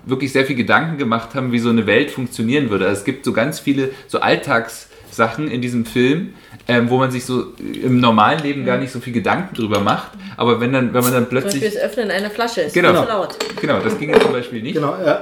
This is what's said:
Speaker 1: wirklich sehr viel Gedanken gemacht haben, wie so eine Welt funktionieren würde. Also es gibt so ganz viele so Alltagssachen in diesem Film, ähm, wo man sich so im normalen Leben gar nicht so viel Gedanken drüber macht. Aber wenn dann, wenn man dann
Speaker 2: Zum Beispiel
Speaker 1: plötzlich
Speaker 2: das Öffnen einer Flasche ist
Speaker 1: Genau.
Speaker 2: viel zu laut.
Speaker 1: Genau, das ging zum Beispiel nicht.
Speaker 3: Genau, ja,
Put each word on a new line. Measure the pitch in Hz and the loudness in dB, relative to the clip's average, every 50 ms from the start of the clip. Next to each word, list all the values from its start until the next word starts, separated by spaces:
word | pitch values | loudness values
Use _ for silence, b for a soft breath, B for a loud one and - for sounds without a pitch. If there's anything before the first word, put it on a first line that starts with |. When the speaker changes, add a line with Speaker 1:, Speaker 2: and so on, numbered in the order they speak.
| - | -6
Speaker 1:
wirklich | 117 131 131 139 127 | -4 -4 -2 -2 0
sehr | - 135 131 | 0 0 0
viel | 135 135 | 2 0
Gedanken | 120 107 95 104 117 156 165 160 139 | -2 2 2 2 2 2 0 -2 -4
gemacht | 135 113 113 113 - - - | -2 0 0 -2 -2 -4 -6
haben, | 131 127 120 | -4 -2 0
wie | 120 117 | 0 0
so | 117 120 | 2 2
eine | 113 113 101 | 2 4 4
Welt | 101 104 123 143 143 | 4 4 4 4 2
funktionieren | - 135 127 120 - - 113 113 135 151 139 110 | -2 -6 -6 -6 -4 -4 -2 0 0 0 0 0
würde. | 101 95 95 98 | 0 0 0 0
Also | 101 98 | 0 -2
es | - | -2
gibt | 143 131 - - | -4 -6 -4 -4
so | 123 101 | -2 0
ganz | 110 117 151 160 - | 0 0 0 -2 -2
viele | - 143 135 135 131 131 B B B - | -2 -2 0 0 0 -2 B B B -6
so | - - | -4 0
Alltagssachen | 110 104 - - - 143 120 117 113 - - - - - - - - - - - 113 113 - - 151 151 | 2 2 2 0 0 0 0 0 -2 -4 -8 -16 -18 -20 -20 -20 -20 -8 -2 0 0 0 0 -2 -6 -4
in | 120 127 | -4 -4
diesem | 123 123 123 120 113 | -4 -2 -2 -2 -2
Film, | - - 127 123 131 156 175 202 - B B B B B B - | -2 0 2 2 4 2 0 -2 -6 B B B B B B -4
ähm, | - 123 120 117 120 | 0 2 2 2 4
wo | 127 127 | 2 2
man | 131 123 | 2 2
sich | 127 123 127 | 0 -4 -4
so | - 127 - - - - - - - - - - | -4 -2 -2 -4 -4 -8 -12 -10 -10 -8 -4 0
im | 127 127 123 | 2 4 4
normalen | 123 117 110 107 104 120 151 160 | 6 6 6 6 6 6 4 2
Leben | 147 143 143 139 127 | 0 -2 -4 -2 -2
gar | 127 123 131 | 0 0 0
nicht | 135 131 - | -2 -4 -6
so | 123 | -8
viel | - 127 | -8 -4
Gedanken | 120 117 95 101 110 151 190 - - | -4 -2 0 0 0 0 -2 -4 -6
drüber | - 110 101 104 98 | -6 -2 -2 0 0
macht. | 98 104 143 165 - - - 190 B B B - | 2 0 0 -2 -4 -10 -16 -16 B B B -2
Aber | 113 120 117 110 | 2 2 2 2
wenn | 120 123 | 2 0
dann, | 135 131 127 113 - | 0 0 0 2 2
wenn | 123 123 | 2 2
man | 123 | 4
dann | 127 123 113 - | 4 2 2 0
Speaker 2:
Zum | 123 | 0
Beispiel | 131 - 147 147 - | -2 0 0 -2 0
Speaker 1:
plötzlich | 220 208 190 | -2 -2 -2
Speaker 2:
das | - - | -2 -2
Öffnen | 214 - 254 220 196 | -2 -2 -2 -2 -2
einer | 175 190 202 208 | -2 -2 -4 -4
Flasche | 208 - 233 233 - 185 | -4 -4 -4 -2 -2 -2
ist | 160 151 - | -2 0 2
Speaker 1:
Genau. | - 170 - - | 4 4 4 4
Speaker 2:
viel | 160 | 4
zu | - - | 2 0
laut. | 220 196 170 - - - - - - - | 0 -2 -4 -4 -6 -8 -8 -8 -6 -4
Speaker 1:
Genau, | - 151 127 98 | -2 0 0 0
das | 95 110 107 - | 0 -2 -2 -2
ging | 147 151 151 147 | 0 2 4 4
zum | - - | 4 4
Beispiel | 127 123 120 - 120 110 | 2 -2 -4 -6 -8 -8
nicht. | 110 147 185 | -6 -4 -4
Speaker 3:
Genau, | 156 147 143 - 185 | -2 -2 -2 -2 0
ja, | 180 147 135 - | 0 0 0 0